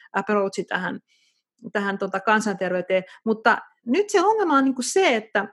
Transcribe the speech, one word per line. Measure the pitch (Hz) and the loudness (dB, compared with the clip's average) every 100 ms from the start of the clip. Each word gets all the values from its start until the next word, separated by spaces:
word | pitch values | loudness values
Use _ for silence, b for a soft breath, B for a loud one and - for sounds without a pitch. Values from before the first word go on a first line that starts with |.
| B | B
approachi | 196 196 208 196 196 | -6 -2 -2 -2 -4
tähän, | - 180 180 - - _ _ _ _ _ - | -6 -6 -6 -8 -14 _ _ _ _ _ -8
tähän | 208 202 196 | -4 -4 -4
tota | 196 190 | -6 -4
kansanterveyteen. | 220 214 214 185 180 180 180 185 185 B | 0 0 0 -2 -2 -4 0 -2 -2 B
Mutta | 226 220 233 - - _ 233 | -4 2 2 2 -2 _ -2
nyt | 320 415 | -2 2
se | 370 | 2
ongelma | 392 440 349 277 | 4 2 2 4
on | |
niin | 269 | 2
kuin | 254 | 0
se, | - 381 359 220 | -2 2 2 2
että | 214 208 202 | 0 -4 -4